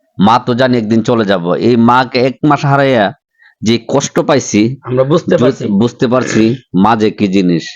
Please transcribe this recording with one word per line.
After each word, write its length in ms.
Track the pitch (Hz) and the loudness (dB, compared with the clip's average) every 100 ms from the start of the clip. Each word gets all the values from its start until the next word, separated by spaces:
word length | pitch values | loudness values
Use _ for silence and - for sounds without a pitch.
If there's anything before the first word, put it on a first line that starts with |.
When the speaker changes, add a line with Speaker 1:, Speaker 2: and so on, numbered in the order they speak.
| _ - | _ -2
Speaker 1:
মা 180 | 98 120 | 2 2
তো 160 | - | 0
জানি 240 | 120 127 123 | 0 0 0
একদিন 240 | 107 113 | 0 0
চলে 220 | 113 120 | 0 0
যাব। 280 | 101 95 85 | 0 -2 -2
এই 240 | 85 113 120 | -2 0 2
মাকে 420 | 117 123 127 127 | 4 2 0 -2
এক 180 | 131 127 | -2 0
মাস 200 | 151 143 | -2 0
হারাইয়া 480 | 143 139 135 123 98 - _ _ _ _ | 0 0 2 0 0 -4 _ _ _ _
যে 180 | 104 113 - | -2 -2 -2
কষ্ট 320 | - - - | -4 -2 -4
পাইছি, 560 | 147 156 - 104 113 135 | 0 -2 0 0 0 -2
Speaker 2:
আমরা 220 | - 127 | -6 -2
বুঝতে 260 | 135 160 - | 0 0 0
Speaker 1:
বুঝ-, 100 | 180 | 0
Speaker 2:
পারছি। 240 | 123 - | 0 -2
Speaker 1:
বুঝতে 420 | 117 101 117 - 127 | -4 0 -2 -2 -2
পারছি 500 | 127 120 110 110 127 - 92 | -2 0 0 0 -2 -4 0
মা 120 | 104 117 | 2 2
যে 140 | 107 | 0
কি 180 | - 101 | 0 -2
জিনিস। 360 | 98 90 82 - | 0 0 -2 -4